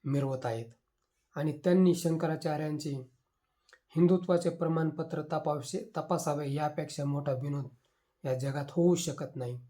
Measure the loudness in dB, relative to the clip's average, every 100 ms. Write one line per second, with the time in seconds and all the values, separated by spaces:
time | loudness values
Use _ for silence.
0 | 0 0 0 -2 -4 -4 -6 _ _ _
1 | _ _ _ -4 -4 0 4 6 6 6
2 | 2 0 0 -2 -2 -2 -2 -4 -4 -6
3 | -10 _ _ _ _ _ _ -20 _ 4
4 | 6 6 4 2 2 0 0 2 0 -2
5 | -6 -6 -4 -4 -2 -4 -4 -8 -6 -8
6 | -2 0 0 -2 -2 -2 -2 -2 -8 -4
7 | -2 -2 -2 -2 -2 -6 -6 _ _ _
8 | _ _ -4 -2 -2 -4 -4 2 4 4
9 | 0 -6 -8 -8 -8 -8